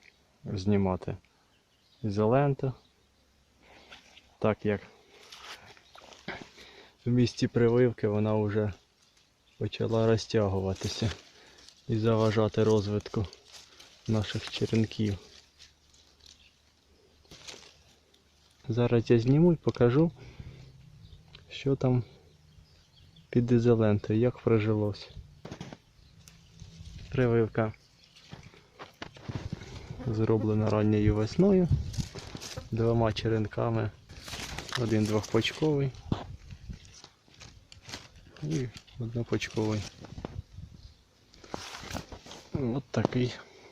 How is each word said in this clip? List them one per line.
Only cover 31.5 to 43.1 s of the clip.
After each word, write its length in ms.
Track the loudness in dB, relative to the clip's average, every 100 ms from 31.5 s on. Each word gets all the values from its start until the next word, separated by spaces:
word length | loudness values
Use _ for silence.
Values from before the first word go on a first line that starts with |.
| 4 4 0 -2 -6 -8 -10 -14 -16 -14 -14 -6
двома 420 | -2 2 2 2
черенками, 800 | 0 -2 -2 -2 -4 -2 -2 -4 -6 -20 -18 -14 -14 -12 -12 -10 -4
один 240 | 0 0 2
двохпочковий 840 | 0 0 0 0 -2 -2 0 -2 -6 -6 -6 -6 -16 -18 -18 -16 -18 -18 -20 -20 _ _ -20 -20 -20 -20 -20 -16 -16 -18 -20 -20 -12
і 240 | -6 -4 -4 -10 -18 -10
однопочковий. 840 | -6 -6 -4 -4 -4 -2 -2 -2 -6 -14 -18 -14 -12 -12 -16 -18 -20 -20 -20 -20 _ _ _ -20 -16 -14 -14 -14 -12 -14 -14 -20 -20 -20 -8
От 300 | -4 -2 -2 -4
такий 420 | -2 -2